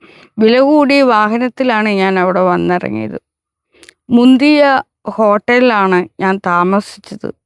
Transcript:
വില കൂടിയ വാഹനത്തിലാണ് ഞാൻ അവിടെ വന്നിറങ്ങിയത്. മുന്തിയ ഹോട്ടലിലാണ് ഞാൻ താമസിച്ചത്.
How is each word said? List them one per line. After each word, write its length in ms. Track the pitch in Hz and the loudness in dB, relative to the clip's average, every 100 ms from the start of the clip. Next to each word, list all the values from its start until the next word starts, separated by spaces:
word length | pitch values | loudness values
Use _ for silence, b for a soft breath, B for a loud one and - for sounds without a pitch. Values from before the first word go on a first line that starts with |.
| b b b - | b b b -2
വില 180 | 220 247 | 2 2
കൂടിയ 420 | 277 302 269 277 | 2 2 2 2
വാഹനത്തിലാണ് 840 | 262 214 214 233 247 - 254 214 214 | 2 2 0 -2 -4 -4 -2 -2 -2
ഞാൻ 300 | 196 190 190 | 0 0 0
അവിടെ 220 | 180 185 | 0 0
വന്നിറങ്ങിയത്. 800 | 185 175 170 180 - 107 110 - _ _ _ _ _ b b b - | 0 0 -2 -4 -4 -8 -8 -12 _ _ _ _ _ b b b -2
മുന്തിയ 720 | 240 247 254 285 294 285 269 - _ - | 2 4 2 2 2 2 0 -4 _ -14
ഹോട്ടലിലാണ് 1000 | - 214 208 - 247 254 214 190 180 170 - | -2 0 0 0 0 2 0 0 0 -2 -6
ഞാൻ 140 | 190 196 185 | -4 -4 -2
താമസിച്ചത്. 800 | 175 180 202 - - - - - - | -2 0 -2 -4 -16 -20 -14 -12 -14